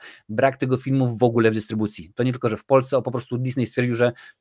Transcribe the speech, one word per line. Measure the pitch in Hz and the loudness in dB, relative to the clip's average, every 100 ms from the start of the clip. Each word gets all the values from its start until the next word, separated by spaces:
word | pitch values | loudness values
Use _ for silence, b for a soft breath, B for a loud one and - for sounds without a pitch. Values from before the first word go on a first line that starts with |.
| B B - | B B -8
Brak | 110 135 131 | 0 0 0
tego | 131 127 | -2 -2
filmu | 131 135 127 110 | 0 0 0 2
w | |
ogóle | 123 117 113 | 2 4 2
w | |
dystrybucji. | 110 104 110 104 - - | 2 -2 -4 -4 -6 -10
To | - | -4
nie | 127 | -2
tylko, | 123 120 | -2 -4
że | 107 | -4
w | |
Polsce, | - 135 131 131 | 2 2 2 -2
o, | |
po | 104 | -2
prostu | 117 - 120 | -6 -6 -6
Disney | 127 131 117 | -4 -4 -2
stwierdził, | - 123 | -2 0
że | 117 120 120 B _ | 2 0 -2 B _